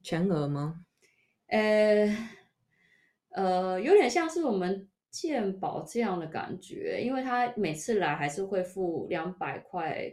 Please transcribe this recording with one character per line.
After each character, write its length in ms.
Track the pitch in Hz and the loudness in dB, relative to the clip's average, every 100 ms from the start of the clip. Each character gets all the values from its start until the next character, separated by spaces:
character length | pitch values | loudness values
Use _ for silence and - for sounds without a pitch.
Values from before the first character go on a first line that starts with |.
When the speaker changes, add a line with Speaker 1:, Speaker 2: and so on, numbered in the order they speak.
Speaker 1:
全 240 | - 165 185 | -6 0 0
额 160 | 165 143 | 0 0
吗？ 400 | 143 147 165 180 _ _ _ _ _ - | -2 -4 -8 -14 _ _ _ _ _ -4
Speaker 2:
呃， 680 | 214 214 214 214 208 208 214 226 - _ _ _ _ _ _ _ _ _ | 0 4 4 6 6 4 2 -6 -14 _ _ _ _ _ _ _ _ _
呃， 500 | - 190 185 185 185 | -2 2 2 2 0
有 120 | 233 | 6
点 140 | 403 262 | 6 8
像 220 | 349 320 | 4 0
是 140 | 349 | 0
我 80 | 311 | 0
们 360 | 202 180 196 - _ _ | 2 0 -2 -6 _ _
健 480 | - 330 277 196 190 | -8 -4 -2 -2 -2
保 240 | 160 - | -4 -6
这 180 | 156 233 | -6 -2
样 200 | 220 180 | -2 -2
的 60 | 160 | -4
感 300 | - - - | -6 -6 -8
觉， 400 | - - 78 92 | -10 -10 -6 -2
因 100 | 233 | -2
为 100 | 262 | -2
他 300 | 262 247 240 240 | -2 0 0 0
每 180 | 185 | -2
次 200 | 151 - | -2 0
来 200 | 220 170 | 0 2
还 140 | 147 143 | 0 -2
是 160 | 156 | -2
会 180 | 196 196 | -4 -2
付 440 | 180 190 180 160 - | -2 -2 -4 -2 -4
两 280 | 170 165 180 | -4 -4 -6
百 220 | 156 139 | -6 -6
块 500 | - 180 160 - - | -8 -6 -4 -4 -8